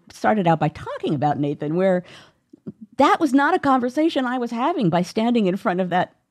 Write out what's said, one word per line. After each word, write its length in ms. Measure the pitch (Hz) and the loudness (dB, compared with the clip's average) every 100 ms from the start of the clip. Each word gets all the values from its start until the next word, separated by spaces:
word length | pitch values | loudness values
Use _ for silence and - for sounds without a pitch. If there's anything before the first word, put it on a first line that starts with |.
| _ | _
started 360 | - 220 214 170 | -4 0 2 2
out 120 | 160 | 2
by 80 | 151 | 0
talking 460 | - 453 554 381 | -4 -12 -8 -4
about, 240 | 147 147 117 | -2 -2 -2
Nathan, 360 | 143 147 147 170 | -4 -4 -4 0
where 280 | 190 180 175 - - _ _ - - - - - | 2 0 -4 -20 -20 _ _ -20 -20 -18 -14 2
that 220 | 285 330 | 2 4
was 120 | 302 | 2
not 220 | 269 285 | 2 2
a 40 | - | 2
conversation 640 | 277 262 247 294 320 285 254 | 2 2 0 0 0 0 -4
I 120 | 254 | -4
was 120 | 240 | -4
having 400 | 233 277 359 185 | -2 -2 0 0
by 120 | 175 | 0
standing 440 | 180 - 233 240 190 | -2 -2 0 2 0
in 100 | 196 | 0
front 240 | 220 180 | -2 -2
of 100 | 180 | -2
that 240 | 180 - _ _ | -2 -2 _ _